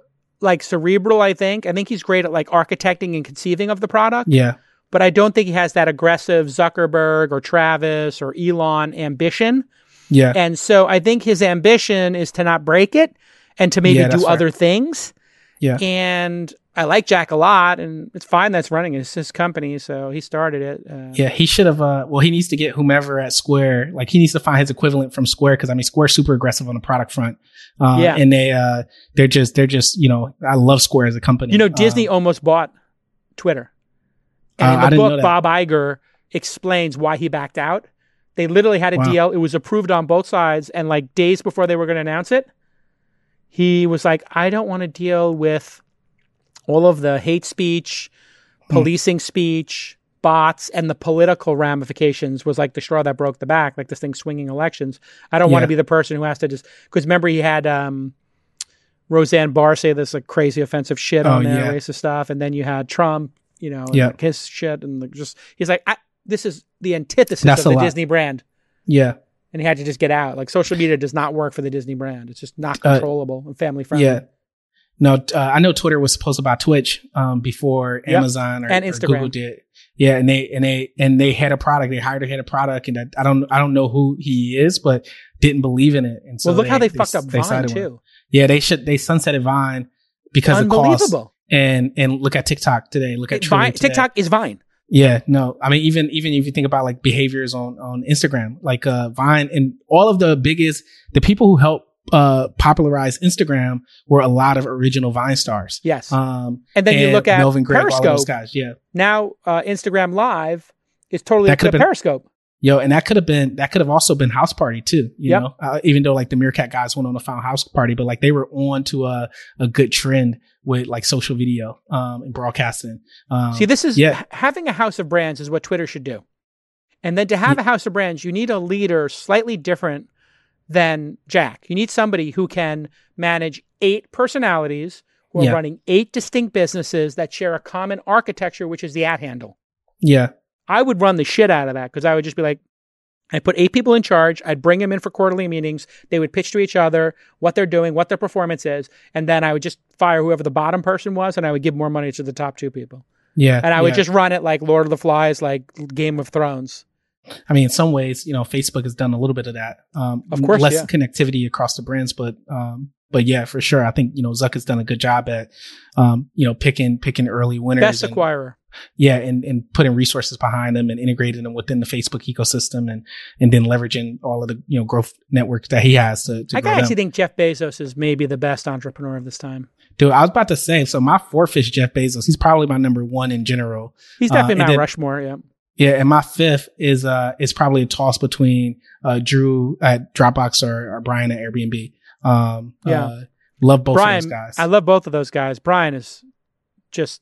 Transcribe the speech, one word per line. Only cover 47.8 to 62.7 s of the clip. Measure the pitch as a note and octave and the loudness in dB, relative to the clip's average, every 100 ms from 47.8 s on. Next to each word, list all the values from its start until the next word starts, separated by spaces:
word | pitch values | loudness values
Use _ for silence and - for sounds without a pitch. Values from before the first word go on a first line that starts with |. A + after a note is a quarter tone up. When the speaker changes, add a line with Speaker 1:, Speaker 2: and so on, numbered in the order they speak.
| - - - _ _ _ _ _ - | -4 -12 -14 _ _ _ _ _ -2
Speaker 2:
Hmm. | |
Speaker 1:
policing | - D#3 E3+ - E3+ | 2 2 0 0 -2
speech, | - F#3 E3+ D#3+ D#3 - - - _ _ | -2 -2 -2 -2 -6 -12 -14 -20 _ _
bots, | E3 D#3+ D#3 D#3+ - | 2 4 2 0 -6
and | - D#3+ | -4 -4
the | |
political | D3 E3 D#3+ F3 F3 - C#3+ | -4 -2 2 4 2 -2 0
ramifications | D3 C#3+ C3 - D3+ C3+ C#3+ C3 | 0 -2 -6 -2 -2 0 -4 -6
was, | D3+ C#3+ | -4 -2
like, | C#3+ | -4
the | - | -6
straw | - D#3 | -4 -2
that | C#3+ C3 | -2 -2
broke | C#3+ C3 | -4 -4
the | C#3 | -2
back, | D#3+ D3 C#3 | 0 0 -4
like, | C3 | -12
this | C#3 | -10
thing | C#3+ | -10
swinging | C3 D#3 D3 C#3 | -10 -10 -10 -8
elections. | C3+ D#3+ - C3+ B2 _ _ _ | -4 -4 -4 -10 -10 _ _ _
I | E3 | 2
don't | F3 | 4
wanna | C3+ | 4
Speaker 2:
Yeah. | - | 4
Speaker 1:
be | D#3 | 0
the | |
person | D3+ D#3+ D3 D3+ | 2 0 0 -4
who | |
has | D3+ C#3+ | -6 -4
to | D3 | -6
just," | C3+ - - _ | -6 -14 -20 _
'cause | F3+ | -2
remember | D3+ F3+ E3+ | 0 2 2
he | D#3+ | 0
had, | D#3 D#3 D3+ | 0 0 0
um, | C#3+ C#3 C3+ C3+ - _ _ _ - - _ _ _ - | -2 -4 -6 -10 -14 _ _ _ -20 -20 _ _ _ 0
Roseanne | D#3+ D#3 E3 D3+ | 2 4 2 2
Barr | C#3 D3+ | 4 4
say | D3+ D#3+ | 4 2
this, | D3 C#3+ | 0 -2
like, | C#3+ - | -6 -6
crazy | - C#3+ D3 | 0 0 0
offensive | C#3 D3+ C3+ C#3 | -2 -4 -4 -6
shit | - D#3 | -2 2
on | D3+ C3 B2 | 2 2 2
Speaker 2:
Oh, | |
Speaker 1:
there, | B2+ | 0
Speaker 2:
yeah. | B2 | -2
Speaker 1:
racist | C#3+ - | -4 -8
stuff, | C#3+ D#3 D3 C#3+ | -6 -4 -4 -4
and | C#3+ | -6
then | C#3+ | -6
you | C#3+ | -4
had | C3+ | -4